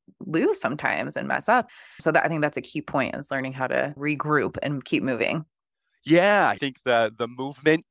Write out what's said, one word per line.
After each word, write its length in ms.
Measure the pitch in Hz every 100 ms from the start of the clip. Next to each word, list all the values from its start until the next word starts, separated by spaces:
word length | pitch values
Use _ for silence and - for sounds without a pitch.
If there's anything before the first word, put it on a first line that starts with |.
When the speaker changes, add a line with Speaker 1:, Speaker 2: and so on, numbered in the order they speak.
| _ _
Speaker 1:
lose 420 | - 160 294 427
sometimes 560 | - 151 - 80 131 -
and 100 | 139
mess 220 | - -
up. 180 | 247 - - - -
So 120 | 160
that, 120 | 160
I 40 | 156
think 140 | 160
that's 160 | 147 -
a 40 |
key 200 | - 156
point, 340 | - 147 123 -
is 160 | 147
learning 220 | 135 131
how 120 | 135 131
to 280 | 127 135 147
regroup 600 | 143 147 147 151 95 -
and 240 | - 143 -
keep 160 | 156
moving. 440 | 131 117 - 160 156 _ _ _ _ _
Speaker 2:
Yeah, 460 | - 165 190 208 151
I 80 | 104
think 200 | 139 123
the, 280 | 127 117 113 110
the 120 | 120
movement 580 | 123 135 139 147 160 -